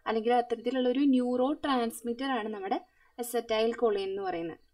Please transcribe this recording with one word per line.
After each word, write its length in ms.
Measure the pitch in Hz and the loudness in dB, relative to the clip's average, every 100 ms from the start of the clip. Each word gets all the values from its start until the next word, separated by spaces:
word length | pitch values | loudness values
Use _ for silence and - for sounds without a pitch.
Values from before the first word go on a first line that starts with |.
അല്ലെങ്കിൽ 300 | - 226 214 | -4 0 4
അത്തരത്തിലുള്ള 540 | 247 240 226 233 262 247 | 4 2 -2 -2 0 2
ഒരു 160 | 247 285 | 4 4
ന്യൂറോ 420 | 254 247 247 254 | 4 2 2 0
ട്രാൻസ്മിറ്റർ 760 | 302 302 262 233 226 233 240 269 | 0 0 0 0 -4 -6 -4 -2
ആണ് 180 | 254 214 | -2 -2
നമ്മുടെ 320 | 214 370 - - _ _ - | -6 -4 -4 -4 _ _ -10
acetyl 520 | 233 240 226 220 226 | -4 -4 -2 0 0
choline 360 | 233 233 202 196 | 2 0 0 -2
എന്ന് 160 | 392 | -4
പറയുന്നത്. 340 | 392 349 330 311 _ | -4 -4 -6 -10 _